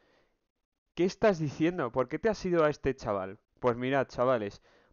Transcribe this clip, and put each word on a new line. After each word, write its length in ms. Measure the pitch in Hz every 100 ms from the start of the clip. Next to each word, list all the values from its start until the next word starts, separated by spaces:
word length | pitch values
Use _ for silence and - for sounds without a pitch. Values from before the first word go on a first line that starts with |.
| _ _ _ _ _ _ _ _ _ -
"¿Qué 80 |
estás 360 | 180 - 220 175
diciendo? 520 | 151 - 160 180 127
¿Por 160 | 131 123
qué 120 | 156
te 100 | 226
has 160 | 208 185
ido 180 | 175
a 60 | 151
este 260 | 143 143 127
chaval?". 420 | 123 101 95 98 _ _
Pues 160 | 123 117
mirad, 320 | 123 139 123
chavales, 540 | - 127 127 101 - _ _ _